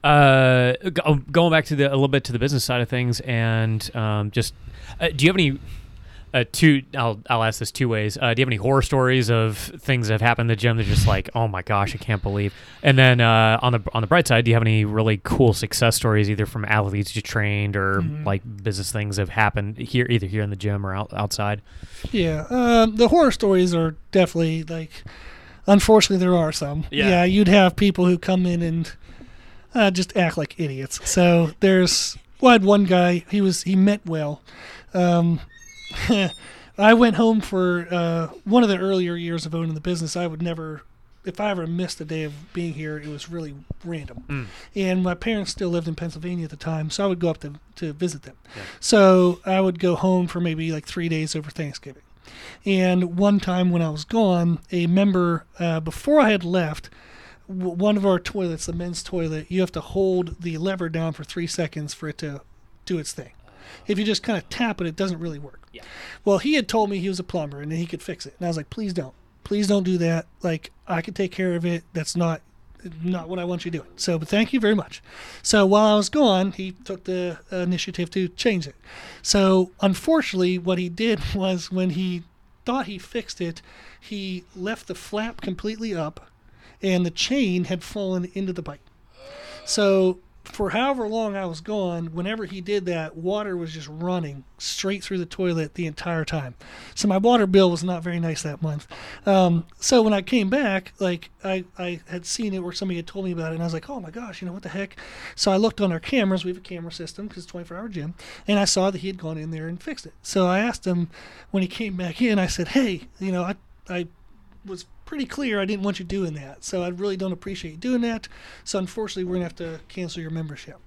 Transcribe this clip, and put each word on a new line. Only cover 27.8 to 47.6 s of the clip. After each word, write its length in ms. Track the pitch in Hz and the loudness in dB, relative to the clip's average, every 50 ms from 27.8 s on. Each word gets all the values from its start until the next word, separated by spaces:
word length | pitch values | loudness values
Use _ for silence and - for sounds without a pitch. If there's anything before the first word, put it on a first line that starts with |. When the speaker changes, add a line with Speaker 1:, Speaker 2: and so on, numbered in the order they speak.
| 208 202 185 - 180 | 2 2 4 4 4
Speaker 2:
who 100 | 180 180 170 | 4 4 2
come 280 | - - 190 185 180 | 2 0 2 2 2
in 160 | 180 175 170 170 | 2 0 0 0
and, 300 | 165 160 170 160 - - - - - - - - - - - - - - - - - - | 0 0 -2 -2 -4 -8 -18 -18 -20 -20 -20 -20 -20 -20 -20 -20 -20 -20 -20 -20 -6 0
uh, 160 | 247 214 196 | 2 2 4
just 260 | 185 175 185 - - | 4 0 -4 -2 0
act 200 | 214 180 160 156 - | 0 0 2 0 -2
like 200 | 151 - - - | -4 -6 -4 -6
idiots. 400 | 170 143 135 131 131 135 - - - - | -6 -4 -4 -6 -8 -8 -10 -8 -6 -2
So 400 | - 185 180 175 170 170 170 156 156 - | 2 4 6 6 6 6 4 2 0 2
there's, 580 | - 190 190 185 185 170 - - - - - - - _ - - | 4 6 6 6 6 4 2 0 -2 -4 -6 -10 -18 _ -8 4
well, 100 | - 254 | 8 8
I 20 | 240 | 8
had 120 | 226 190 | 8 8
one 200 | 196 202 202 202 | 6 6 6 6
guy, 400 | 175 185 180 175 175 175 175 165 - | 6 6 6 6 4 4 2 -2 -2
he 100 | - 208 | 0 2
was, 240 | 196 190 180 - - | 2 2 2 0 0
he 100 | 175 190 | 0 4
meant 300 | 185 190 202 202 208 - | 4 6 4 4 2 -2
well. 360 | 175 165 156 151 147 151 - _ - - - - - - - - - - | -6 -4 -4 -4 -4 -6 -8 _ -20 -20 -20 -20 -20 -20 -20 -20 -6 0
Um, 460 | 185 180 175 175 170 170 170 170 - - - - - - - - - - - - - - - | 2 4 4 4 4 4 2 2 0 -4 -10 -18 -20 -20 -20 -20 -18 -18 -12 -8 -6 0 0
<laughs> 20 | 240 202 196 175 - - - - - - - - _ - | 2 2 2 0 -2 -8 -20 -20 -20 -20 -20 -20 _ 4
I 160 | 196 214 233 | 8 8 8
went 220 | 226 247 233 214 | 8 6 4 4
home 240 | - 226 226 226 220 | 4 4 4 4 2
for, 460 | - - - 185 185 180 175 175 170 175 | 0 -2 -2 0 2 2 2 0 -2 -2
uh, 380 | 175 175 170 170 165 165 165 - - - _ | -2 0 0 0 0 -2 -4 -6 -8 -12 _
one 180 | 196 214 247 240 | 2 4 6 6
of 60 | 214 | 6
the 100 | 196 180 | 2 0
earlier 380 | 185 190 196 185 180 175 170 | 0 0 0 0 0 -2 -4
years 280 | 170 170 170 170 165 160 | -4 -6 -4 -6 -6 -6
of 80 | 160 156 | -6 -6
owning 200 | 165 165 165 160 | -4 -4 -4 -6
the 60 | 156 | -6
business. 360 | 151 180 180 165 165 156 - | -4 -4 -4 -4 -4 -6 -4
I 100 | 180 175 | -4 -4
would 140 | 170 160 156 175 | -4 -4 -4 -4
never, 400 | 175 165 160 160 156 156 151 - - - _ - - - _ - | -6 -4 -6 -8 -10 -12 -14 -16 -20 -20 _ -20 -20 -20 _ -12
if 140 | 190 185 - | -12 -8 -4
I 100 | 208 208 | -4 -2
ever 160 | 202 180 165 | -2 -2 -4
missed 340 | 165 170 170 185 170 - - | -4 -4 -4 -4 -6 -6 -10
a 40 | 160 | -8
day 180 | 156 160 160 156 | -8 -6 -6 -6
of 300 | 151 147 147 156 - - | -6 -8 -12 -18 -12 -8
being 220 | 175 170 170 151 | -6 -6 -6 -6
here, 220 | 143 156 156 151 151 | -8 -8 -8 -8 -10
it 80 | 147 151 | -10 -12
was 200 | 151 143 - 165 | -12 -12 -12 -12
really 260 | 165 170 160 151 143 139 - - - - - | -10 -10 -10 -10 -12 -16 -14 -14 -14 -12 -10
random. 400 | 170 170 160 143 - - - - - | -10 -10 -8 -10 -12 -14 -16 -12 -8
Speaker 1:
Mm. 180 | 143 139 120 98 - - - - - | -8 -8 -8 -10 -14 -18 -20 -10 -4
Speaker 2:
And 280 | 202 190 185 185 185 180 | -2 0 0 0 0 0
my 120 | 180 175 | 0 -2
parents 360 | 175 - 226 226 208 196 - | -2 -4 -4 -2 -2 -4 -6
still 180 | - - 202 175 | -6 -6 -4 -2
lived 200 | 170 170 165 165 | -2 -2 -4 -4
in 60 | 160 | -6
Pennsylvania 500 | - 170 170 - 156 160 180 180 175 165 | -6 -8 -10 -10 -10 -8 -8 -6 -6 -8
at 60 | 151 | -8
the 60 | - | -10
time, 340 | 143 - 165 160 156 156 156 | -10 -6 -6 -4 -4 -4 -6
so 140 | - - 202 | -4 -2 0
I 20 | 196 | 0
would 100 | 185 175 | 0 0
go 100 | 170 170 | 0 -2
up 100 | 160 - | -2 -2
to, 160 | - 151 143 156 | -8 -14 -14 -16